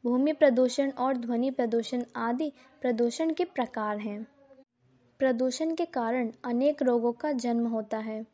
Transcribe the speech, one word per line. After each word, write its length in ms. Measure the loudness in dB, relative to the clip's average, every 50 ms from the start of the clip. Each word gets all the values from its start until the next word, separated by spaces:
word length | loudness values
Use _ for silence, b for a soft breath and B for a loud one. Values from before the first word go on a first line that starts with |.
| 0
भूमि 280 | 0 2 2 2 2
प्रदूषण 580 | 4 6 6 6 8 6 4 4 4 2 0 0
और 260 | 0 -2 0 0 0
ध्वनि 340 | -2 -2 -2 -2 0 0 0
प्रदूषण 520 | 0 0 -2 0 0 0 -2 -2 -4 -6 -6 -6 -6
आदि 360 | -4 -2 -2 -2 -2 -2 -4 B B B B B B
प्रदूषण 520 | -2 -2 0 2 0 0 0 0 -2 -2
के 120 | 0 0 -4
प्रकार 540 | -4 -2 -4 -4 -4 -4 -6 -4 -4 -4 -4
हैं। 280 | -6 -8 -8 -10 -12 -14 _ _ -20 _ -20 -20 -20 _ _ _ _ _ _ _ _ _ _ _
प्रदूषण 560 | 0 0 2 2 0 0 0 -2 -2 -2 0
के 100 | -2 -4
कारण 480 | -2 -2 -4 -2 0 0 0 -2 -4 -6 -8 -6
अनेक 380 | -4 0 2 2 2 2 2
रोगों 300 | 2 2 2 2 2 0
का 200 | -2 -2 -4 -4
जन्म 340 | -4 -2 -2 -2 0 0 0
होता 320 | 0 -2 -4 -4 -4 -6 -6
है। 280 | -6 -6 -8 -8 -10 -12